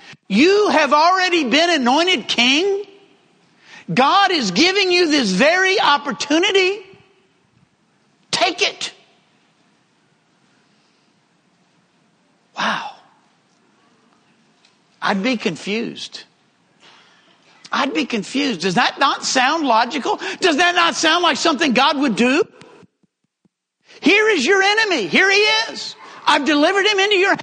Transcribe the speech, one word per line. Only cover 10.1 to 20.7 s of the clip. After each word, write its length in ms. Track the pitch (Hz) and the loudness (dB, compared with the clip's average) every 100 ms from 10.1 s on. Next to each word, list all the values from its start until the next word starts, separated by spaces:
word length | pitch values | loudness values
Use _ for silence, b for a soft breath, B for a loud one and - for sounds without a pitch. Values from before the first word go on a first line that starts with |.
| _ _ _ _ _ _ _ _ _ _ _ _ _ _ _ _ _ _ _ _ _ _ _ _ - | _ _ _ _ _ _ _ _ _ _ _ _ _ _ _ _ _ _ _ _ _ _ _ _ -6
Wow. 360 | 220 - - - _ _ _ _ _ _ _ _ _ _ _ _ _ _ _ _ _ _ _ _ | -6 -6 -10 -18 _ _ _ _ _ _ _ _ _ _ _ _ _ _ _ _ _ _ _ _
I'd 220 | 160 196 | -4 -2
be 140 | 214 220 | -2 -2
confused. 840 | 214 151 - 214 233 - - - - _ _ _ _ _ b b b b b b b b - | -4 -8 -6 -6 -8 -10 -16 -16 -20 _ _ _ _ _ b b b b b b b b -8
I'd 220 | 226 269 | -4 -4
be 120 | 320 254 | -4 -4
confused. 560 | 226 - 262 285 185 | -6 -4 -4 -4 -4
Does 140 | 190 180 | -2 0
that 240 | 262 - | 0 0
not 240 | 277 381 | -2 -2
sound 420 | - 262 254 330 277 | -2 0 0 0 2
logical? 540 | 220 240 294 330 427 370 392 | 2 0 -2 -4 -6 -6 -2
Does 180 | 381 285 | 0 2
that 180 | 349 | 2